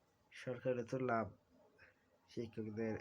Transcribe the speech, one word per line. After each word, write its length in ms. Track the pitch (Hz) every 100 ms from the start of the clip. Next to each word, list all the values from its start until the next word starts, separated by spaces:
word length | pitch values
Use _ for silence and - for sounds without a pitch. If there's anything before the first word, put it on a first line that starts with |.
| _ _ _
সরকারের 540 | - - 120 131 123 113
তো 60 | 131 127
লাভ, 160 | 117 101 - _ - - - - _ _ _ _
শিক্ষকদের 640 | - 113 113 110 107 113 107